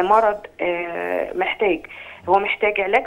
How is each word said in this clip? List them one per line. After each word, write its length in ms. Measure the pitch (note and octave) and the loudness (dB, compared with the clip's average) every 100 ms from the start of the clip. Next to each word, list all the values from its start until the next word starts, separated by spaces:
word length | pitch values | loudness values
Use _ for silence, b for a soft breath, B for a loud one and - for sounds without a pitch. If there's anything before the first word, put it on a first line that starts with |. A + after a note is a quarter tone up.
مرض، 380 | F3+ G#3+ A3 G#3 - - | 4 4 4 0 -6 -6
آه، 720 | F3+ F3 F3 F3 F3 F3+ - | -4 -2 -4 -6 -4 -2 -2
محتاج، 520 | - F3+ - G#3 E3 - B B B - | 0 -2 2 0 0 -4 B B B 0
هو 100 | G3 | 2
محتاج 420 | G3+ - G#3+ G#3 | 2 0 0 0
علاج 260 | F#3+ A3 | 0 0